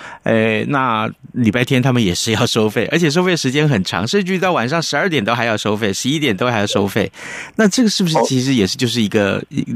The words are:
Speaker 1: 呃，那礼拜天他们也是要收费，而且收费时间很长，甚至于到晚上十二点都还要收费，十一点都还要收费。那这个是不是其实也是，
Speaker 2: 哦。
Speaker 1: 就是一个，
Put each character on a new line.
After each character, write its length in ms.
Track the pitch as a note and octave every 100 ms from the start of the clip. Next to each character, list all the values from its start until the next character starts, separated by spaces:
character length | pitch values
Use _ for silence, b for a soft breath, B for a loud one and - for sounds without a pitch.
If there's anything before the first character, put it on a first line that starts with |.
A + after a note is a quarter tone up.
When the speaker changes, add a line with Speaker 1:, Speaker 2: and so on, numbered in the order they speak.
| B B
Speaker 1:
呃， 420 | - A2+ A2 G#2+ A2+
那 400 | C#3+ C3 A2 A2 - -
礼 180 | - A2+
拜 140 | A#2+
天 160 | B2+ C3
他 120 | B2+
们 120 | B2
也 100 | G2+
是 180 | F2 -
要 120 | G#2+
收 240 | A#2+ A#2 G#2+
费， 180 | A#2 G2+
而 60 | E3+
且 100 | E3
收 140 | D3+
费 120 | F3+
时 160 | E3+ C3+
间 180 | C#3+ D3+
很 140 | A#2
长， 240 | F2+ F#2+ G#2+
甚 160 | G3+
至 100 | F3+
于 40 | F#3+
到 140 | F#3+
晚 160 | D3+ A#2
上 140 | E3
十 140 | - C#3+
二 120 | F#3+
点 160 | D3
都 100 | G2+
还 100 | A#2+
要 120 | A#2 G#2+
收 200 | G#2+ G#2
费， 160 | A2
十 160 | F#2+ B2
一 100 | D#3
点 180 | C#3+ F#2+
都 100 | B2
还 100 | A2+
要 80 | G2+
收 200 | G#2 G2
费。 240 | A2 G2+ B B B B -
那 100 | G#3+
这 140 | -
个 60 | A3
是 140 | -
不 60 | F3+
是 100 | D#3
其 160 | A#2 C3
实 120 | C3
也 140 | B2+ F#2+
是， 100 | -
Speaker 2:
哦。 20 |
Speaker 1:
就 80 | B2
是 120 | A#2+
一 80 | G#2
个， 320 | G#2+ G2+ G2 - C#3 -